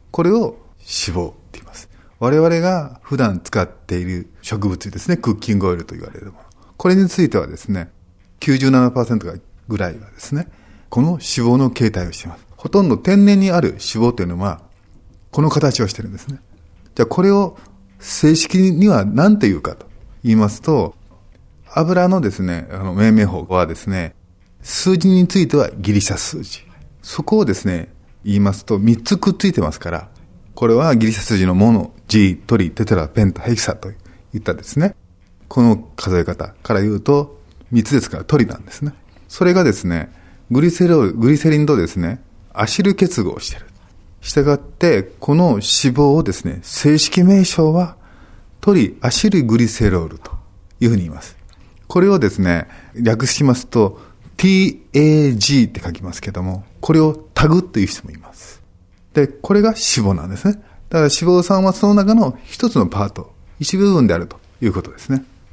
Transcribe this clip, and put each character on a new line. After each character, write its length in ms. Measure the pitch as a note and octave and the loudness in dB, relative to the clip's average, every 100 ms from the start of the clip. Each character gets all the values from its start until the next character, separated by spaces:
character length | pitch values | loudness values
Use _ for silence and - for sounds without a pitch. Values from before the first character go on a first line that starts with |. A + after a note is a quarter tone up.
| _ | _
こ 140 | - | -4
れ 80 | E3+ | 0
を 260 | A3 G3 - - _ | 0 -2 -8 -20 _
脂 360 | - - - F2 | -14 -10 -6 -6
肪 120 | E2+ | -8
っ 40 | - - | -12 -20
て 80 | - | -20
言 20 | |
い 20 | |
ま 100 | - | -20
す。 140 | - - - _ _ | -20 -20 -20 _ _
我 160 | A#2+ | -2
々 260 | D3+ E3 E3 | 2 2 2
が 380 | F3 F#3 C#3+ B2 | 0 -2 -6 -14
普 160 | - C3+ | -8 -2
段 240 | A#2+ F#2 | -2 -4
使 180 | - G#2+ | -6 -4
っ 60 | F2+ | -4
て 300 | - - F2+ | -8 -8 -6
い 60 | F2+ | -6
る 240 | F2+ - - | -8 -10 -18
植 300 | - G#2 G2+ | -10 -6 -4
物 100 | F#2 | -6
油 100 | G#2 | -10
で 80 | F#2+ | -8
す 120 | - | -4
ね。 80 | E3+ | -2
ク 160 | - | -2
ッ 40 | G2+ | -4
キ 140 | - | -2
ン 60 | G#2 | -2
グ 100 | F#2+ | 0
オ 60 | |
イ 20 | F2 | -2
ル 80 | |
と 100 | - | -8
言 80 | E2 | -16
わ 80 | E2 | -18
れ 80 | - | -18
る 140 | G2 | -20
も 60 | - | -20
の。 60 | - - - - | -20 -20 -20 -4
こ 100 | F3+ | 2
れ 60 | |
に 160 | F#3 F#3 | 2 2
つ 120 | - | 2
い 60 | D#3 | 0
て 80 | G#2+ | 0
は 100 | C#2+ | -4
で 80 | D2+ | -10
す 100 | - | -6
ね、 220 | G2 F#2+ _ _ _ _ _ | -6 -8 _ _ _ _ _
九 160 | - C3+ | -2 0
十 140 | C3+ | 2
七 200 | C3 B2 | 2 2
パ 120 | B2+ | 0
ー 20 | A#2 | -2
セ 80 | |
ン 40 | A2+ | -4
ト 120 | F2 F2+ - - - | -6 -14 -20 -20 -10
ぐ 80 | G#2 | -6
ら 140 | F2+ | -6
い 100 | D#2 | -8
は 100 | G2+ | -18
で 80 | - | -20
す 160 | - | -8
ね、 140 | D3 E3+ - - - - | -8 -8 -14 -20 -20 -6
こ 140 | B2 | -2
の 60 | D3+ | 0
脂 120 | E3+ | -2
肪 360 | - - A#2 B2 | -6 -2 0 2
の 120 | C3+ | 0
形 200 | - A2+ | 0 -2
態 160 | G2+ F2 | -2 -8
を 60 | |
し 60 | - | -10
て 40 | |
い 40 | E2+ | -16
ま 100 | - | -18
す。 80 | - - | -20 -16
ほ 140 | - | -2
と 120 | G3+ | 0
ん 60 | F3+ | 2
ど 80 | G3+ | 0
天 300 | - G3+ G3+ | 2 4 6
然 120 | G3+ | 4
に 120 | F#3+ | 2
あ 100 | F3 | 0
る 80 | - | -2
脂 120 | G2+ | -4
肪 320 | - A2 A#2 | -8 0 0
と 100 | A#2+ | 0
い 20 | |
う 40 | F2 | -6
の 100 | F2 | -4
は、 240 | G2 D2+ - _ _ - - - _ | -6 -8 -14 _ _ -20 -20 -20 _
こ 120 | - | -2
の 80 | D3+ | 0
形 320 | D3 D3 - | 0 0 0
を 60 | G#2 | -4
し 40 | |
て 80 | - | -6
る 80 | G#2 | -12
ん 40 | |
で 60 | G2 | -14
す 100 | - | -14
ね。 120 | C3+ - - - - - | -16 -20 -20 -20 -20 -10
じ 80 | - | -4
ゃ 20 | |
あ、 20 | A#2 | -2
こ 140 | - | 0
れ 100 | F#3+ | 2
を 280 | G3+ F#3 - - - - - | 2 0 -6 -20 -20 -20 -20
正 360 | - - D3+ | -12 0 2
式 220 | D#3+ - F#3 F#3+ | 2 0 2 2
に 160 | E3+ G#3 | 4 4
は 160 | C#3+ | 4
何 340 | G2+ G#2+ F#3 G#3 | 0 2 4 4
て 80 | B2 | 2
言 120 | F2 | 0
う 20 | |
か 160 | - - | -6 -12
と 100 | - - - - | -18 -20 -20 -6
言 80 | A#2+ | 0
い 40 | A2 | 2
ま 120 | G#2 | 2
す 140 | G#2 | -2
と、 320 | - D3 E2 - - - - _ - - - | -2 -2 -2 -8 -20 -20 -20 _ -20 -20 -8
油 380 | - D#3+ F3+ F3+ | -2 0 2 2
の 140 | F#3+ | 2
で 80 | A2+ | 0
す 120 | G2 | -4
ね、 240 | F#2+ E2+ - | -4 -6 -8
あ 60 | F#2 | -10
の、 160 | F#2+ | -6
命 180 | F#2 A2 | 2 4
名 120 | A2 G#2 | 4 2
法 200 | F2 - | -2 -2
は 200 | F#2 E2 | -2 -2
で 80 | |
す 140 | E2 - | -4 -6
ね、 260 | F#2+ E2 - _ _ _ _ | -6 -6 -12 _ _ _ _
数 340 | - - F#3 F#3 | -12 -4 0 2
字 120 | F#3 | 4
に 200 | F#3 F3+ | 4 4
つ 100 | G3 | 2
い 100 | E3+ | 2
て 100 | D3 | 0
は 100 | A2 - | 0 -4
ギ 160 | F#2+ | -2
リ 80 | G2+ | 0
シ 140 | G2 | -2
ャ 20 | G#2+ | -4
数 260 | - - | -8 -10
字。 180 | G#2 - - - - - | -12 -16 -20 -20 -20 -20
そ 200 | - - | -12 -10
こ 160 | - G#3+ | 0 0
を 60 | |
で 80 | D#3+ | 2
す 140 | F#2 G2 | -2 -4
ね、 260 | F2 - - _ - | -6 -8 -18 _ -12
言 120 | G#2 G2+ | -2 0
い 40 | |
ま 140 | G2+ | 0
す 100 | G2 | -2
と、 140 | - G#2 | -4 0
三 180 | A2 A#2 | 2 2
つ 220 | - - | 0 0
く 140 | - | 0
っ 20 | |
つ 120 | F3+ G3 | 0 0
い 60 | |
て 80 | F3 | 0
ま 100 | F#2+ | -4
す 80 | - | -6
か 100 | E2+ | -8
ら、 180 | E2 F2+ - - - - | -10 -10 -20 -20 -20 -20
こ 140 | - A#2 | -2 2
れ 60 | |
は 220 | A#2 D#3+ B2 | 2 4 2
ギ 120 | A2 | 2
リ 40 | |
シ 60 | A2 | -2
ャ 20 | |
数 140 | - G#2 | -2 0
字 80 | |
の 100 | F#2 | 2
モ 160 | F2+ G#2+ | 4 4
ノ、 220 | A2+ D#2+ - - | 2 -2 -12 0
ジ 320 | G#2+ G2 F2 | 2 2 0
ー、 40 | - | -2
ト 100 | A#2 | -2
リ、 140 | F2 | 0
テ 160 | - G2+ | -4 -2
ト 100 | F#2+ | -2
ラ、 120 | D#2 | 0
ペ 160 | - | 0
ン 80 | G2+ | 0
タ、 100 | - | -2
ヘ 120 | - | -4
キ 60 | A#2 | -4
サ 160 | - - | -4 -8
と 140 | G2 G#2 - - _ | -12 -18 -20 -20 _
い 60 | G#2+ | -8
っ 20 | |
た 140 | - | -6
で 80 | - | -8
す 160 | - - | -6 -2
ね、 180 | F#3 - _ _ _ _ - | -2 -4 _ _ _ _ -6
こ 120 | - | 2
の 160 | A#2+ G#2+ | 2 2
数 400 | - - - F2+ | -4 -10 -2 -2
え 80 | |
方 300 | E2+ E2+ F2 - | -2 -6 -12 -12
か 100 | - | -4
ら 80 | G2+ | 0
言 120 | G2+ | 0
う 80 | G2+ | -2
と、 380 | G#2+ C#3+ C#3+ - - - - | 0 0 0 -10 -20 -20 -2
三 120 | A#2+ | 0
つ 100 | G#2 | 2
で 80 | C#3 | 0
す 80 | - | -2
か 80 | - | -8
ら 80 | |
ト 140 | - D3 | 0 0
リ 80 | A2+ | 0
な 100 | - | -4
ん 80 | |
で 80 | - | -18
す 80 | - | -12
ね。 140 | D3 - - - - | -10 -10 -20 -20 -20
そ 160 | - | -2
れ 80 | F3+ | 2
が 120 | F3+ | 4
で 80 | D#3 | 2
す 120 | G2 F2+ | 0 -4
ね、 240 | E2 D#2 - - - - | -4 -6 -16 -20 -20 -2
グ 120 | B2 | 2
リ 80 | E3+ | 2
セ 180 | E3 F3+ | 2 2
ロ 120 | E3 | 4
ー 20 | G#2 | 2
ル、 40 | |
グ 180 | - A#2 | 2 2
リ 60 | D3+ | 2
セ 140 | E3 | 2
リ 80 | D3+ | 2
ン 80 | D3+ | 2
と 100 | C3+ | 2
で 100 | E2 | 0
す 80 | F#2+ | -4
ね、 260 | E2+ B2 - - - | -6 -6 -14 -20 -14
ア 120 | - G#2+ | -6 -4
シ 160 | - | 0
ル 120 | G3 | 0
結 280 | G3 F3+ F3+ | 0 0 0
合 160 | F2+ - | -4 -6
し 120 | - | -12
て 80 | - | -14
る。 80 | - - - - - - | -16 -20 -20 -20 -20 -16
し 100 | - | -4
た 120 | - | 0
が 100 | C#3+ | 0
っ 40 | C#3+ | 0
て、 440 | - - F3 A#2 | -4 -2 2 2
こ 320 | G2 - - | -2 -8 0
の 160 | D3+ F3 | 2 4
脂 100 | G#2+ | 2
肪 420 | - - C3+ B2 C#3+ | 0 0 0 2 4
を 80 | D3+ | 2
で 100 | C3+ | 0
す 140 | - - | -6 -8
ね、 140 | - | -10
正 340 | - - D3 D3+ | -10 -2 2 2
式 260 | - - | 2 2
名 220 | F3+ G3 | 4 6
称 300 | F3+ - D#3 | 4 2 2
は 220 | E3 F3 - - - - - - - | 2 -2 -8 -20 -20 -20 -20 -20 -2
ト 100 | - | 2
リ 240 | F#3+ A#2 - | 4 2 0
ア 80 | B2 | -4
シ 180 | - G#3+ | 0 2
ル 140 | F#3+ | 2
グ 160 | B2 A2+ | 2 2
リ 100 | A#2 | 2
セ 220 | - G#2+ | 0 0
ロ 160 | F#2 E2 | 0 -4
ー 20 | |
ル 100 | - | -12
と 140 | - - - - - - | -14 -16 -16 -20 -20 -2
い 60 | A#2 | 0
う 20 | |
ふ 40 | |
う 40 | A2 | 0
に 60 | |
言 80 | E2+ | -2
い 40 | |
ま 60 | C#2+ | -10
す。 160 | - - - - - - - | -18 -20 -20 -20 -20 -20 -4
こ 140 | F#3 | 2
れ 80 | F#3+ | 4
を 100 | G3 | 4
で 120 | G#2+ | 0
す 80 | - | 0
ね、 280 | F2+ E2+ - - - | 0 -2 -4 -16 -18
略 320 | - A#2 G#2+ C3 | -4 0 0 -2
し 180 | - | 0
ま 100 | C#3+ | 0
す 120 | B2 - | 0 -2
と、 340 | A#2+ G2+ - - - - - | 0 0 -2 -18 -20 -18 0
テ 100 | F#3 | 2
ィ 200 | F#3+ F#3 | 4 2
ー 100 | - - | -2 -2
エ 340 | C#3 D3+ D3+ D3 | 2 4 4 2
ー 60 | A2+ | 0
ジ 180 | G#2 C#3 | 2 2
ー 40 | G#2+ | 2
っ 40 | |
て 80 | - | -2
書 120 | - | -10
き 100 | E2 | -10
ま 120 | F2+ | -12
す 80 | - | -12
け 80 | - | -10
ど 120 | F#2+ | -8
も、 220 | F#2 F#2+ - - | -8 -8 -12 -8
こ 140 | - | 0
れ 60 | D#3+ | 2
を 120 | D#3 D#3 - | 2 -2 -8
タ 120 | - D#3 | 0 2
グ 160 | E3+ | 2
と 160 | F3+ A2+ | 0 -2
い 60 | |
う 20 | F#2+ | -2
人 160 | - | -4
も 60 | - | -16
い 60 | D2+ | -20
ま 160 | - | -20
す。 300 | - - - - _ _ _ _ | -20 -20 -20 -20 _ _ _ _
で、 140 | - C#3 | 0 0
こ 260 | - - | -2 0
れ 80 | G3+ | 2
が 80 | A3 | 2
脂 80 | A3 | 0
肪 340 | - - G3+ | -2 0 0
な 140 | F#3+ - | -2 -4
ん 40 | |
で 60 | G2 | -4
す 100 | G3 | -2
ね。 80 | |
だ 60 | G#3 | -4
か 40 | - - - | -8 -20 -6
ら 80 | E3+ | 0
脂 80 | D3+ | 0
肪 340 | - E3+ F3+ | 2 2 2
酸 220 | - G3 | 2 2
は 80 | F#3+ | 0
そ 140 | F#3 G3+ | 2 2
の 80 | |
中 200 | G#3 G3 | 4 4
の 240 | A3+ E3 - | 4 2 -2
一 240 | - - A#3+ | -14 -4 -2
つ 80 | C#3+ | 0
の 100 | F#2 | 0
パ 200 | G2+ G2+ | -2 -6
ー 40 | |
ト、 220 | - - - - - | -6 -18 -20 -20 -10
一 200 | D3 F#3+ | -4 0
部 120 | G3+ | 2
分 120 | F3+ A2+ | 4 2
で 60 | |
あ 60 | E2+ | 0
る 80 | F2 | -4
と 120 | - _ _ | -14 _ _
い 60 | A#2 | -4
う 80 | |
こ 80 | G2 | -4
と 100 | D#2+ | -8
で 60 | - | -14
す 100 | - | -6
ね。 160 | C3+ C3+ - - | -6 -8 -20 -20